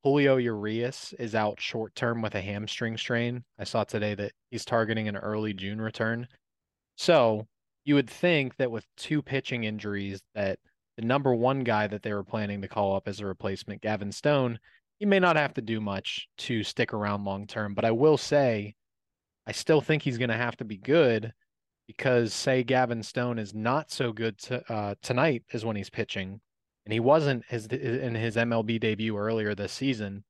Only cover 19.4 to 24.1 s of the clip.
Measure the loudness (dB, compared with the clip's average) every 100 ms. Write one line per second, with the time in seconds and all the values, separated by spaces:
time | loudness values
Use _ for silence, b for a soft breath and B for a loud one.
19.4 | -10 -6 4 4 4 0 0 0 0 0
20.4 | -2 -4 -10 -8 2 6 6 4 -2 -12
21.4 | _ _ _ _ -20 -2 2 4 2 0
22.4 | 2 2 4 2 2 -2 -4 -4 -2 -2
23.4 | -6 -2 0 0 -2 -2 -2